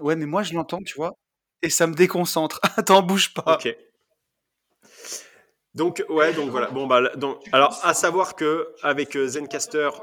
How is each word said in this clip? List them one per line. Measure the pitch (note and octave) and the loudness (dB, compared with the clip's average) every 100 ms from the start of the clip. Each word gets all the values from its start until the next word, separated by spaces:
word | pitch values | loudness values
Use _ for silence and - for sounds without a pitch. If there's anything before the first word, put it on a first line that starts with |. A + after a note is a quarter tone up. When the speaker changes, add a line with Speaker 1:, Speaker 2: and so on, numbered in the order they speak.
Speaker 1:
Ouais, | D3 D#3+ | -2 -2
mais | D3+ | -2
moi, | F3+ | -4
je | F#3 | -2
l'entends, | E3 D3+ F3 | -4 -6 -8
tu | G3 - | -8 -6
vois. | E3 - _ _ _ _ | -6 -8 _ _ _ _
Et | D#3+ | -2
ça | - E3 | 2 2
me | |
déconcentre. | D#3+ F3+ F3+ F3 E3 D#3 - | 4 4 4 -2 0 -2 -2
<laughs> | - - | -4 0
Attends, | F#3+ F#3+ | 6 6
bouge | F3+ G3 - | 6 2 0
pas. | - D#3+ D#3 | -2 0 0
Speaker 2:
Ok. | A#2 - _ _ _ _ _ _ _ _ _ _ _ - - - - _ _ _ _ | 0 -8 _ _ _ _ _ _ _ _ _ _ _ -20 -14 -14 -16 _ _ _ _
Donc, | C3 E3+ F3+ - | -4 -2 -2 -2
ouais, | D#3 D#3 | 2 2
Speaker 1:
Et | |
Speaker 2:
donc | D#3 C#3 | 2 -4
Speaker 1:
Gurvan, | |
Speaker 2:
voilà. | B2+ A#2 | -2 -4
Bon, | C3 C3+ | -4 2
bah, | B2+ | 4
là, | B2+ C3+ | 2 0
donc, | C#3 B2 | -6 -6
Speaker 1:
tu | - | -4
Speaker 2:
alors, | C3 C#3+ | 2 2
Speaker 1:
glisses. | - | 2
Speaker 2:
à | F3 | 0
savoir | D#3+ F3 F3+ F3+ - | 2 2 0 -2 -2
que | D3+ E3 D#3 - | -2 -2 -4 -4
avec, | D3 C#3+ C#3+ C#3+ | -2 -2 -2 -2
euh, | C3+ | -2
Zencastr, | C3+ C#3+ C#3+ - D3+ D3 - | -4 -6 -8 -4 -2 -2 -4